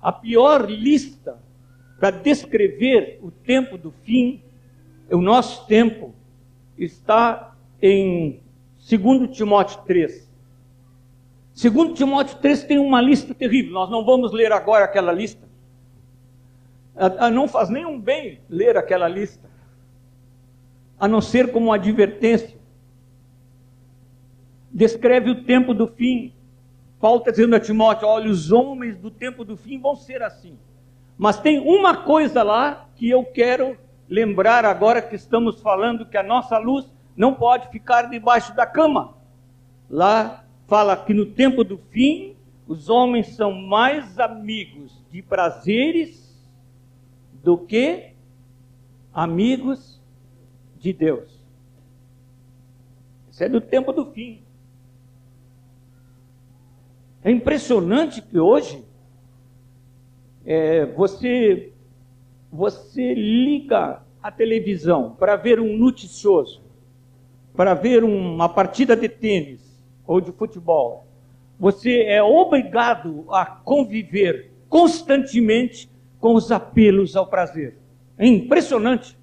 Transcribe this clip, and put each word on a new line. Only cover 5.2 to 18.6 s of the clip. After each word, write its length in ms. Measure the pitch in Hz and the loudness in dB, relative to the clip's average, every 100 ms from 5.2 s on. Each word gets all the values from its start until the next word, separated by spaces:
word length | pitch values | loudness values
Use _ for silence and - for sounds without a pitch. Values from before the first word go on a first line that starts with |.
nosso 460 | 180 240 - - - | 4 2 2 -10 0
tempo, 440 | 220 233 220 139 110 _ _ _ _ _ - | 2 2 -2 -18 -20 _ _ _ _ _ -10
está 800 | 170 - - 214 233 226 - _ _ _ | -10 -10 0 2 2 -2 -12 _ _ _
em 640 | 196 196 190 175 156 135 _ _ _ _ | 2 2 0 -2 -6 -8 _ _ _ _
segundo 480 | _ 220 196 262 254 | _ 0 2 2 0
Timóteo 560 | - 214 202 190 - - | -4 0 2 2 -6 -2
três. 420 | 180 156 - - _ _ _ _ _ _ _ _ _ _ _ _ | 0 0 -6 -20 _ _ _ _ _ _ _ _ _ _ _ _
Segundo 400 | - 240 220 330 | 0 0 2 0
Timóteo 420 | - 269 277 - - | 0 -2 0 -4 -2
três 260 | 277 285 | 0 0
tem 160 | - 285 | 0 0
uma 200 | 277 254 | 2 2
lista 360 | 247 294 - 254 | 4 2 0 -6
terrível. 380 | 254 254 - | -2 0 -2
Nós 180 | 185 185 | -4 -4
não 120 | 226 | -2
vamos 280 | 220 254 240 | 2 2 2
ler 200 | 214 220 | 0 2
agora 340 | 208 202 220 202 | 2 2 2 2
aquela 260 | 196 175 | 0 0
lista. 340 | 175 220 - - _ _ _ _ _ _ _ _ _ _ _ _ _ _ - | -2 -6 -12 -20 _ _ _ _ _ _ _ _ _ _ _ _ _ _ -2
A, 300 | 185 190 240 | -2 0 0
a, 20 | |
não 180 | 233 294 | 0 -2
faz 220 | 254 190 | -2 -2
nenhum 320 | 247 330 277 | -4 -8 -10
bem 400 | 202 294 262 139 _ | -4 -4 -6 -18 _
ler 260 | 175 | 0